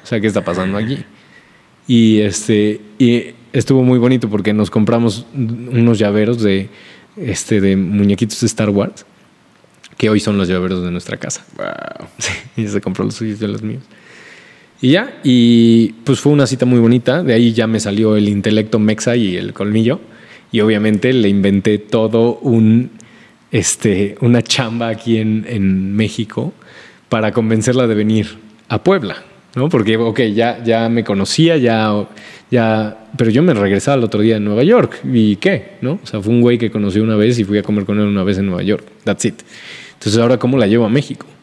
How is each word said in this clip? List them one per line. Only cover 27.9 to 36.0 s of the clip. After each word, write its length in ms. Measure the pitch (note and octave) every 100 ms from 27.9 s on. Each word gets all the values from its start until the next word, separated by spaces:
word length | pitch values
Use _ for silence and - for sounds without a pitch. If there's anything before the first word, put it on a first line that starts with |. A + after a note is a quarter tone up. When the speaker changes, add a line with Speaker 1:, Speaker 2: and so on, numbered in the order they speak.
| G#2+
Speaker 1:
venir 320 | G#2+ A2 G2+ - - _ _
a 140 | A2
Puebla, 340 | - G3 G#2+ - - - _ -
¿no? 140 | C#3
Porque, 280 | D3 G#2 A2
ok, 220 | A#2 A2 A#2
ya, 300 | G#2 A2+ A#2
ya 260 | A#2 A2+ A2+
me 140 | A#2
conocía, 540 | A2 G2 G2 - D#3+ E3
ya, 500 | A#2+ A2+ A2 G#2 G2 - - - _
ya, 560 | B2 A2+ A2 G#2+ - - -
pero 120 | A2+
yo 140 | A2
me 100 | F3+
regresaba 440 | A#2+ G2+ G2 - C#3
el 60 |
otro 180 | A2+ G#2
día 140 | G#2+ A2
de 40 |
Nueva 240 | G#2 G#2
York. 360 | D3 A#3+ - - C3+
¿Y 240 | B2 G#2+ G2
qué? 360 | F#3 F#3+ - -
¿No? 180 | B2 F3